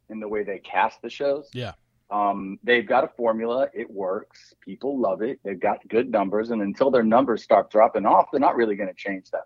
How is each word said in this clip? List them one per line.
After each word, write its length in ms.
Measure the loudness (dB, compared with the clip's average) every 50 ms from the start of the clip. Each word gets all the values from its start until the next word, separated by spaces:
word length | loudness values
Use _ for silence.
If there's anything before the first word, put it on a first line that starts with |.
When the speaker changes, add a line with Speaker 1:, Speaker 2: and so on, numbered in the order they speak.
| _ -14
Speaker 1:
in 100 | -12 -10
the 80 | -8
way 160 | -4 -4 -4 -4
they 160 | -4 -8 -10
cast 420 | -10 -4 -2 0 0 0 -2 -6
the 80 | -14 -12
shows. 400 | -8 -4 -2 -2 -2 -2 -6 -10 -10
Speaker 2:
Yeah. 200 | -10 -8 -10 -10 _ _ _ _ _ _ -6
Speaker 1:
Um, 480 | -2 0 0 0 0 -2 -4 -8 -10 -4 0
they've 240 | 2 2 2 2
got 160 | 2 0 0 0
a 40 |
formula. 600 | 0 _ -2 -2 0 0 0 -2 -2 -2 -2 -2 -2 -4
It 160 | -8 -10 -10
works. 640 | -8 -6 -6 -4 -4 -6 -8 _ _ -20 -20 -20 _ _
People 380 | -18 -18 -14 -8 -8 -6 -2 0
love 240 | 0 0 0 -2 -4
it. 160 | -6 -6 -6 -8
They've 160 | -10 -6 -2
got 280 | -2 -2 -2 -4 -4
good 240 | -2 0 0 0 0
numbers. 400 | 0 0 0 0 -2 -2 -2 -2
And 100 | -4 -4
until 300 | -4 -2 0 0 2 2
their 100 | 4 4 4
numbers 380 | 4 4 4 4 4 0 -2
start 300 | 2 4 4 4 4 4
dropping 340 | 4 4 4 4 4 2 2
off, 220 | 4 4 4 4 2
they're 80 | 2 0
not 160 | 2 2 2
really 200 | 2 0 0 -2
gonna 180 | -4 -6 -8 -8
change 380 | -10 -8 -8 -8 -10 -10 _
that 140 | -10 -10 -8